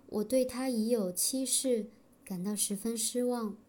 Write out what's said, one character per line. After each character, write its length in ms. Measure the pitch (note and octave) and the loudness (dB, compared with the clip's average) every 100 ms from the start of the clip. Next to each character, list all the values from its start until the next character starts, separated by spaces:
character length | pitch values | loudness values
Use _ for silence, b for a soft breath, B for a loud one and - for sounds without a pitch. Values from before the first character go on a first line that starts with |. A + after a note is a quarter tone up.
| B | B
我 160 | G#3+ | -4
对 220 | G#3+ C4 B3+ | 2 2 2
他 240 | B3 C4 | 0 -2
已 200 | A#3 A3 | 0 2
有 220 | A#3+ F#3 | 2 2
期 340 | F3+ - C4 C4 | 0 0 0 0
视 420 | - C4+ A#3 - B B - - | 0 2 2 0 B B -18 -8
感 180 | F#3 | -6
到 120 | F#3 G#3 | -2 -2
十 200 | - G3+ | -2 -2
分 220 | A3+ A#3 | -2 -2
失 260 | - B3 | -2 0
望。 340 | B3 B3 G#3+ - | 0 0 -4 -6